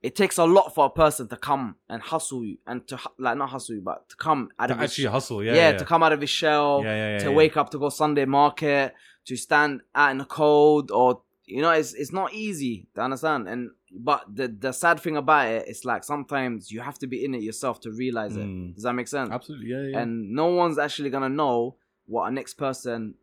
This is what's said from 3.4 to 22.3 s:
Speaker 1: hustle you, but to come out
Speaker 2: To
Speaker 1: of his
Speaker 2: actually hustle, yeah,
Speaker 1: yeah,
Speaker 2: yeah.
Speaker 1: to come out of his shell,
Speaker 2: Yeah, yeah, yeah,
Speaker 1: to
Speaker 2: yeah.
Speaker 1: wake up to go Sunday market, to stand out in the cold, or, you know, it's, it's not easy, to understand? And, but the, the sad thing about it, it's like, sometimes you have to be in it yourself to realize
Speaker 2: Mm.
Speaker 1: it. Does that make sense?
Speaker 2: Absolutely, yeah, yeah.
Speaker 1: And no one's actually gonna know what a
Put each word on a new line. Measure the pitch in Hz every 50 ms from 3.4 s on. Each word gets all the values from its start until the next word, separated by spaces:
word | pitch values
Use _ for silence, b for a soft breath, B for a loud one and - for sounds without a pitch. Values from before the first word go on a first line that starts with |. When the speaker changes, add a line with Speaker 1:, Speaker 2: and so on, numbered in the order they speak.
| 139 131
Speaker 1:
hustle | 127 131 - - 113
you, | 104
but | 92 92 - - _ _
to | -
come | - - 160 156 139 113 - _ -
out | 110
Speaker 2:
To | 120 127
Speaker 1:
of | 117
his | 147 139
Speaker 2:
actually | - - 135 110
hustle, | 104 131 - - 120 101
yeah, | 104 110 120
Speaker 1:
yeah, | 165 170 160
Speaker 2:
yeah. | 107 95
Speaker 1:
to | 87
come | - 170 165
out | 165 160
of | 156 143
his | 143 139
shell, | - - 170 156 151 147 147 143 143 139 139
Speaker 2:
Yeah, | 110 107
yeah, | 107 107 107
yeah, | 107 104 101
Speaker 1:
to | 143
Speaker 2:
yeah. | 139
Speaker 1:
wake | 156 156 156 -
up | 151 143 -
to | - 139
go | 139 143
Sunday | - - 156 151 147 143 135
market, | 131 139 143 147 147 143 - 160 147 143 143 135 131 b b b b b b _
to | - 131
stand | 120 - _ 160 147 147 147 139 123 _ _ _
out | 131 147 139
in | 135 135
the | 139
cold, | _ - - 151 151 147 147 147 151 151 147 139 -
or, | 101 113 127 127 123 - _ _ _ _ _
you | - 98 127
know, | 151 170
it's, | 165 156 151 123 -
it's | - 147 135
not | 160 190 190 - -
easy, | 214 214 214 190 151 139 123 113 92 92 _ _
to | -
understand? | 117 131 135 127 156 160 151 131 107 92
And, | 113 123 123 113 _ _ _ _
but | - - 117 139 143 - - 98
the, | 104 117 135 123
the | 113 101 131 131
sad | 123 - - 170 165 151
thing | - 170 156
about | 147 139 143 156 147 131 113
it, | 113 113 -
it's | - 110 - -
like, | 123 117 98 -
sometimes | - 147 147 131 - 143 135 131 127 117 107 92 -
you | 104 113
have | 123 139 135 -
to | 143
be | 127 127 110 120
in | 139 131
it | 120
yourself | 107 110 110 - - 131 113 -
to | - 117
realize | 107 117 127 127 120 113 107 104 104
Speaker 2:
Mm. | 104 104 101 95 92 90 87
Speaker 1:
it. | 87
Does | 101 107
that | 123
make | 123 123 120 -
sense? | - 139 131 107
Speaker 2:
Absolutely, | 110 123 - - 151 131 110 113
yeah, | 123 135 139 135
yeah. | 135 117
Speaker 1:
And | 120 117 117 117 110 98
no | 113 139 160 175
one's | 180 180 175 170 156 143
actually | 147 147 - - 143 139
gonna | 123 135 135 131
know | 135 147 151 135 120 117 117 127 135 _ _ _ _ _ _
what | - 107 117 87
a | 107